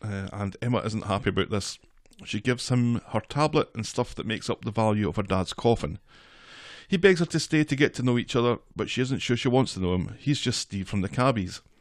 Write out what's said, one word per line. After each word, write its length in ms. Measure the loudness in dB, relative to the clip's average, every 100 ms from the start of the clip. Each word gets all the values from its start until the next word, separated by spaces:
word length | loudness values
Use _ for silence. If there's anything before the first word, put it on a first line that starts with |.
uh, 280 | -8 -6 -8
and 240 | -6 -6 -4
Emma 160 | 0 0
isn't 260 | 0 -4 -2
happy 220 | 0 0
about 200 | 0 0
this. 280 | -2 -4 -10 _ _ -20 -18
She 160 | -8 -4
gives 300 | 0 0 2
him 320 | 2 2 0 -2
her 100 | -6
tablet 480 | -4 0 2 2 0 -4
and 100 | -6
stuff 300 | -4 -4 -4
that 100 | -6
makes 240 | -4 -4
up 140 | -4
the 80 | -2
value 380 | 2 2 2 0
of 80 | 0
her 60 |
dad's 280 | 0 0 -2
coffin. 460 | 0 2 2 0 -8 _ -20 -20 -20 -20 -20 -18 -14 -2
He 100 | 4
begs 220 | 6 6
her 60 | 2
to 140 | -2
stay 240 | 2 2
to 120 | 2 2
get 180 | 2 2
to 80 |
know 140 | 2 2
each 180 | 0 2
other, 240 | 2 0 _ -6
but 140 | -4
she 120 | -2
isn't 180 | -2 -2
sure 160 | -2 0
she 100 | 2
wants 260 | 2 2
to 60 | 0
know 160 | 0 0
him. 200 | -2 -4
He's 200 | -2 0
just 200 | 0 -4
Steve 280 | -4 -6 -4
from 140 | -2
the 80 | -2
Cabbies. 520 | 2 2 2 -2 -6 _ _